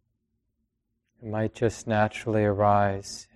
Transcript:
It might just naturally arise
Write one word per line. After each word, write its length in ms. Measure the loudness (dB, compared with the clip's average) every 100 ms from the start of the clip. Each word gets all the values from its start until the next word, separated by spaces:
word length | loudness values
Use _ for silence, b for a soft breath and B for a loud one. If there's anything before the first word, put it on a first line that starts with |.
| _ _ _ _ _ _ _ _ _ _ _ _
It 60 | -8
might 280 | -4 -4 0
just 320 | -2 -2 -2
naturally 560 | 2 2 0 -2 0
arise 840 | 2 2 4 4 2 -2 -8 -18 -18